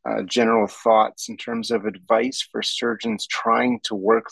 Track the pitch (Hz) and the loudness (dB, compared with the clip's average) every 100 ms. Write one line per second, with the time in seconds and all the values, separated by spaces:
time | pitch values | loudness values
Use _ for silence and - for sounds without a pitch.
0 | - 110 95 123 113 113 101 - 117 110 | -6 -4 -2 0 4 2 2 0 4 4
1 | 110 - - 107 - 117 110 113 107 92 | 4 -2 -14 -12 -8 -8 -4 -4 -4 -8
2 | - 113 127 - - 113 - - 120 110 | 0 2 2 -4 -8 -6 -6 -4 -4 -2
3 | 117 104 - - 113 113 123 117 - 104 | -4 -6 -6 -4 2 2 2 -2 -4 -2
4 | 101 113 - | 2 2 0